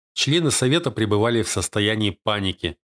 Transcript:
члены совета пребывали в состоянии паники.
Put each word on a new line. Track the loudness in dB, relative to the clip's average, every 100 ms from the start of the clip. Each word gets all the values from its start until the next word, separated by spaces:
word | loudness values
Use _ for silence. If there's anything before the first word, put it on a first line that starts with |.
| _
члены | -4 0 2 2
совета | 2 2 2 0
пребывали | -2 0 2 2 0
в | 0
состоянии | -2 -2 0 0 0 -2
паники. | -2 -4 -2 -2 -4 -6 -8 _